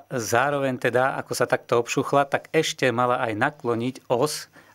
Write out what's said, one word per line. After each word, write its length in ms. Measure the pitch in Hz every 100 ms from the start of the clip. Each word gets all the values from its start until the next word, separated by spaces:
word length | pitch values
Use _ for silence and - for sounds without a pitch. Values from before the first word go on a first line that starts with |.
| -
zároveň 720 | 127 104 117 143 143 135 127
teda, 400 | 127 120 131 147
ako 160 | - 123
sa 80 | 120
takto 320 | 127 - 120
obšuchla, 480 | 117 - 127 139 143
tak 240 | 120 -
ešte 400 | 160 156 - 131
mala 320 | 117 123 127
aj 160 | 123 104
nakloniť 720 | 135 - 120 117 123 127 -
os 400 | 123 151 - - - -